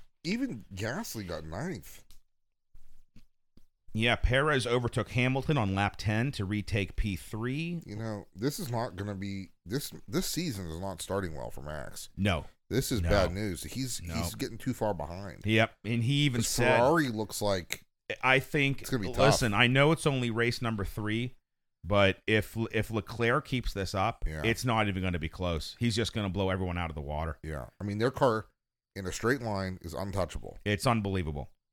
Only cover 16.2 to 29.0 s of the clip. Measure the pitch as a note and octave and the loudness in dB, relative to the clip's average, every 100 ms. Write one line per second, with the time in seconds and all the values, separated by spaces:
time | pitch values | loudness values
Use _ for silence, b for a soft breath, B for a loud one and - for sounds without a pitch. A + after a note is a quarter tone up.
16.2 | D3 A#2+ A#2 - B2 B2 B2+ E3 C#3 G#2+ | 4 2 0 4 6 6 6 6 2 -2
17.2 | G#2 - G#2 G2 E2 - - _ - - | -4 -2 0 0 -2 -8 -10 _ -12 -2
18.2 | B2+ C3 - D#3 C#3 C#3 - C3 F#2+ - | 4 4 2 2 2 0 -2 -2 0 4
19.2 | C#3 - A#2 G2+ A#2+ C3 C#3+ D#3+ D#3 C3 | 6 6 4 4 6 8 6 6 2 0
20.2 | B2 A2 A#2 A#2 A#2 A2 F#2+ - G#2+ A2 | 0 2 0 0 -2 -2 -2 -2 -2 0
21.2 | B2 - _ _ _ _ E2+ G2+ G2 - | -2 -8 _ _ _ _ 2 6 6 4
22.2 | - A2 - A2+ A2+ A2 A2 A2 - A2+ | 2 2 2 -4 -2 -2 0 -2 -4 0
23.2 | A#2 C#3 - B2+ - G2 F#2+ G2 G#2 - | 2 2 0 -2 -2 -2 -2 0 0 0
24.2 | D#2+ D#2 G#2+ A2+ B2+ A2 G#2 F#2 F#2 F2+ | -4 -2 0 0 0 2 2 0 0 -2
25.2 | D#2 - F2+ D#2+ - - A#2 G#2+ G#2+ A2+ | -4 -4 -2 -2 -4 -2 0 0 -2 -2
26.2 | G2 F#2+ F#2+ F#2 F#2 F2 E2 D#2 C#2+ D2+ | -2 0 0 0 -2 -2 -4 -6 -6 -4
27.2 | D#2+ D2 D#2 D2 A#1 - G#2 G2+ A#2+ - | -4 -6 -8 -8 -8 -8 -6 0 0 2
28.2 | C3+ A2 - _ _ _ _ - | 2 2 -4 _ _ _ _ -8